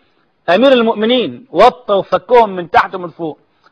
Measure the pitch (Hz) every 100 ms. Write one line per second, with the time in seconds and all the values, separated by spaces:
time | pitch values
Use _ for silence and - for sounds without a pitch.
0 | _ _ _ _ - 185 269 254 226 208
1 | 220 254 185 120 - 156 233 - - 202
2 | - 180 - 240 220 185 175 240 185 185
3 | 180 151 165 143 _ _ _